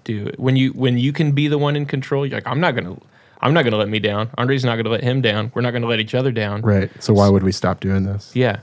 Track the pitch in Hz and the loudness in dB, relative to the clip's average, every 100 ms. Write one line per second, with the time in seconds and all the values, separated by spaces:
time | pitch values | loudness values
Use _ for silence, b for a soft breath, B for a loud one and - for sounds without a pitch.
0 | - 107 104 - 127 131 131 - 127 120 | -8 -6 -6 -4 0 2 2 0 0 2
1 | 135 147 151 143 147 147 143 147 143 139 | 0 0 0 2 2 0 0 -2 -2 -6
2 | - 139 139 113 120 139 175 120 87 - | -2 -2 -2 -4 -4 0 0 0 -6 -12
3 | _ b b b 123 165 123 107 104 110 | _ b b b 2 2 2 2 0 0
4 | 104 104 113 - 123 135 123 113 110 113 | 0 -2 -4 -2 0 0 0 -2 -2 -2
5 | 127 131 117 107 113 117 123 120 117 113 | 0 0 0 0 -2 -2 -2 -2 -2 -2
6 | 107 123 131 113 104 104 113 98 98 - | 0 0 0 -2 -4 -2 2 2 0 -6
7 | - 104 101 98 95 - 92 92 95 98 | 2 4 6 4 2 0 -2 -2 -2 0
8 | 98 101 - 123 123 101 | 0 -4 -6 -2 0 -2